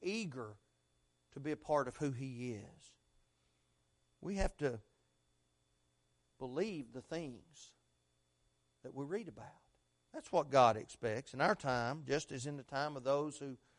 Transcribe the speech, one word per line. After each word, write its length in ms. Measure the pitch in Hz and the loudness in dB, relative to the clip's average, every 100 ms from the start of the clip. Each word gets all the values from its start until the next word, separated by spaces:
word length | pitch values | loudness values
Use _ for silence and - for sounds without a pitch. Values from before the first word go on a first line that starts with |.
eager 540 | 180 220 196 127 107 107 _ _ _ _ _ _ _ | -4 -2 -4 -6 -10 -12 _ _ _ _ _ _ _
to 60 | - | -10
be 120 | 139 | -6
a 60 | 147 | -6
part 300 | - 151 123 | 0 2 2
of 100 | - | -2
who 140 | 151 | -4
He 420 | 123 135 120 123 | -2 -8 -6 -6
is. 400 | 107 - - - - _ _ _ _ _ _ _ _ _ _ _ _ | -6 -10 -18 -20 -20 _ _ _ _ _ _ _ _ _ _ _ _
We 140 | 170 196 | -6 2
have 220 | 190 - | 2 4
to 220 | 143 113 - _ _ _ _ _ _ _ _ _ _ _ _ _ _ - | 0 0 -10 _ _ _ _ _ _ _ _ _ _ _ _ _ _ -12
believe 540 | 131 135 220 170 117 | -8 -2 -2 -2 -8
the 80 | 123 | -12
things 680 | - 165 156 117 - - - - _ _ _ _ _ _ _ _ _ _ | -8 -8 -6 -12 -18 -20 -20 -20 _ _ _ _ _ _ _ _ _ _
that 120 | 139 135 | -14 -10
we 80 | 143 | -6
read 220 | 202 185 | -6 -6
about. 180 | 113 107 - _ _ _ _ _ | -14 -18 -20 _ _ _ _ _
That's 180 | 311 - | -16 0
what 180 | 165 143 | 2 6
God 280 | 131 120 107 | 10 10 8
expects 560 | - - 117 110 - | -2 -4 -2 -2 -6
in 80 | 127 | 2
our 140 | 165 214 | 2 4
time, 480 | 143 123 117 151 131 | 2 0 0 -4 0
just 240 | 139 - | -2 -2
as 140 | 139 135 | -8 -6
in 120 | 143 | -8
the 60 | |
time 320 | 127 139 151 143 | -6 -4 -2 -2
of 80 | |
those 340 | 127 143 151 135 | 2 2 2 -4
who, 200 | 139 123 _ | -10 -10 _